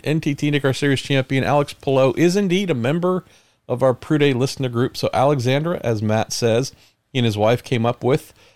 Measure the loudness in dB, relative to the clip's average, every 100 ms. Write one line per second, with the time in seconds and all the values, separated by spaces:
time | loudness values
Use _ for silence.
0 | -4 -2 -2 -2 -2 0 0 0 0 0
1 | 0 -2 0 -2 0 0 -2 -6 -2 2
2 | 2 2 2 2 0 0 0 -2 -2 0
3 | -2 -2 -6 _ _ _ -8 0 0 0
4 | -2 2 2 2 -2 -4 -4 -2 -2 -2
5 | -2 2 2 2 0 0 -2 -4 -2 -2
6 | 0 0 -2 -2 0 0 -2 -10 _ _
7 | _ -2 0 2 2 2 -2 -2 0 -2
8 | 0 -2 -4 _ _